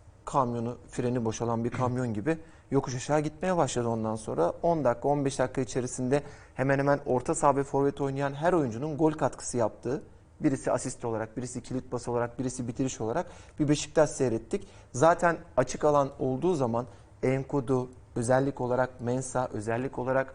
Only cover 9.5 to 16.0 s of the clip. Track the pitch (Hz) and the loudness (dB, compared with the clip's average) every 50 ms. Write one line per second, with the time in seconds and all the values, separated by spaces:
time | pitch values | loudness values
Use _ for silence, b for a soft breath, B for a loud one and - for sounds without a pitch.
9.5 | - 123 113 104 - - - 120 131 170 - - b b b b - - 151 151 | -2 0 0 0 0 -4 -6 -4 -4 -4 -6 -10 b b b b -8 0 0 0
10.5 | 135 127 - - - 123 - 131 - - - 117 113 107 113 110 - 127 123 123 | 0 0 0 0 0 0 -2 -4 -6 -6 -4 -4 -2 -2 -4 -4 -6 -8 -8 -8
11.5 | - 120 - - 123 127 - - 127 120 - 127 120 120 120 120 120 - 127 127 | -8 -10 -8 -6 -6 -6 -6 -4 -6 -6 -4 -2 -2 0 -2 -2 -4 -4 -4 -4
12.5 | - - 123 117 120 - 135 131 - - 117 110 123 165 180 B B B B B | -4 -4 -6 -6 -2 -2 -2 -2 -2 -4 -4 -2 -2 -2 -4 B B B B B
13.5 | B B 151 139 147 143 - - - 165 151 147 - - 139 123 110 117 - - | B B 2 2 2 0 0 -2 4 4 4 4 4 0 0 0 0 0 -4 -4
14.5 | - 202 - b b b b b b 123 147 165 175 175 180 175 165 165 - - | -6 -6 -6 b b b b b b 4 6 6 6 6 4 2 2 0 -4 -6
15.5 | - - 135 - - 143 - 151 147 143 | 0 0 0 2 0 0 2 4 4 4